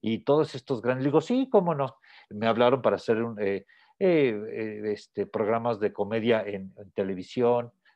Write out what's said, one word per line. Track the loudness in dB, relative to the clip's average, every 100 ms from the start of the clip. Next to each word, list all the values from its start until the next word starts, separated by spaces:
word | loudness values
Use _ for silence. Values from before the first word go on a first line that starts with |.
y | -4 -2
todos | 2 2 2 -4
estos | -6 -4
grandes?". | -2 0 2
Le |
digo, | 2
"Sí, | 2 0 2
cómo | 2 2 0
no". | -4 -8 _ -20 -16
Me | -2 0
hablaron | 4 4 4
para | 2 2
hacer | 0 0
un, | -2 -4
eh, | -4 -4 -8 _ _ -2
eh, | 2 4 2 0 -6
eh, | -8 -8 -6 -6
este, | -6 -6 -6 -4
programas | -2 0 0 0 -2
de | -2
comedia | -2 -4 0 2 2
en, | 0 -8 -10 -16
en | -10
televisión, | -6 -4 -6 -6 0 2 2 -2 _ _